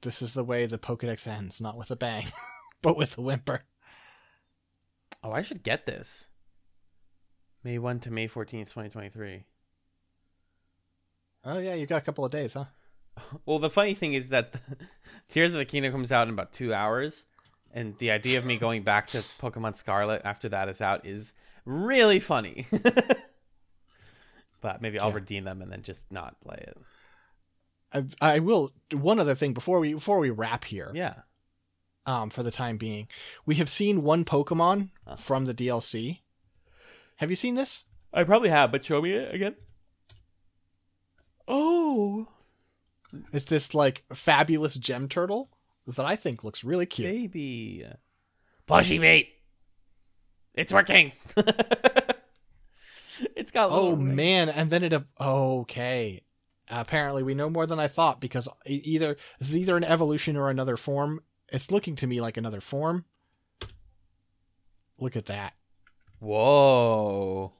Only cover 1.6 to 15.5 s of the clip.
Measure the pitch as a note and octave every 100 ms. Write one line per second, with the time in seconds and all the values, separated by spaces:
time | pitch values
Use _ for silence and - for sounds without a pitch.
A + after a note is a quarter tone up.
1.6 | A2+ A2 A2 A#2+ A#2+ A2 G2+ - - -
2.6 | - _ E3 D#3 D3 - B2 C3+ - B2+
3.6 | _ _ _ - - _ _ _ _ _
4.6 | _ _ _ _ _ - A2+ A2 G3+ G#3+
5.6 | - A2+ - - - - - _ _ _
6.6 | _ _ _ _ _ _ _ _ _ _
7.6 | B2 A#2+ A#2+ A#2+ A#2+ A2+ A2 A#2+ G#2+ A2+
8.6 | G#2 - G#2+ A2 G2+ A2 G#2 F#2+ F#2 _
9.6 | _ _ _ _ _ _ _ _ _ _
10.6 | _ _ _ _ _ _ _ _ - D3+
11.6 | F#3 F3 C#3+ E3 C#3+ D3 C3 D3 C3 -
12.6 | C3+ _ _ - - - - D3 - D3+
13.6 | D3+ E3+ G#3 G3 D#3+ C#3 B2+ C3+ A#2+ B2+
14.6 | - C#3 - _ - - _ - E3+